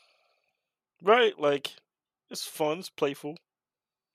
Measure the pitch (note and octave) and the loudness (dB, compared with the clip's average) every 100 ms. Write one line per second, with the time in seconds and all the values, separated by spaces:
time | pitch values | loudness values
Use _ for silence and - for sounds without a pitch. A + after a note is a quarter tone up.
0 | _ _ _ _ _ _ _ _ _ _ | _ _ _ _ _ _ _ _ _ _
1 | F3 A#3+ A3 - D3 C#3+ - - _ _ | 4 4 4 2 0 0 -4 -16 _ _
2 | _ _ - - - - D3+ E3 - - | _ _ -16 -14 -12 -4 -4 -4 -8 -4
3 | C#3+ C#3 D3 E3+ _ _ _ _ _ _ | -4 -4 -12 -14 _ _ _ _ _ _
4 | _ | _